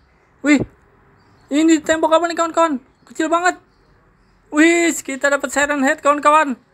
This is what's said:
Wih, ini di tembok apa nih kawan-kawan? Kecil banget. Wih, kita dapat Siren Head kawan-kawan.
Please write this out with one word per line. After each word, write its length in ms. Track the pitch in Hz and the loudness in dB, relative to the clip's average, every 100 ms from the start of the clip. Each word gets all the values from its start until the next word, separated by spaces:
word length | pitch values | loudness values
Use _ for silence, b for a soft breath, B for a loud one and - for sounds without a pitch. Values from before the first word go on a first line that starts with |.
| _ _ _ _ | _ _ _ _
Wih, 240 | 285 294 - _ _ _ _ _ _ _ - | 0 0 0 _ _ _ _ _ _ _ -6
ini 240 | 285 320 311 | 0 2 2
di 80 | |
tembok 240 | 302 320 320 | 0 -2 2
apa 160 | 320 | 0
nih 80 | 339 | 0
kawan-kawan? 480 | 339 330 330 330 262 _ _ | -4 -4 0 0 -2 _ _
Kecil 240 | _ - 320 | _ -6 -2
banget. 320 | 330 359 370 _ _ _ _ _ _ _ _ _ | 0 -2 -4 _ _ _ _ _ _ _ _ _
Wih, 480 | 302 330 339 339 - | 2 2 4 0 -4
kita 320 | - 269 285 | -8 -4 -2
dapat 240 | 285 277 | -2 -4
Siren 320 | 277 285 294 | -2 -2 0
Head 160 | 262 311 | -2 0
kawan-kawan. 560 | 277 294 294 302 294 233 _ | -2 0 2 2 2 -4 _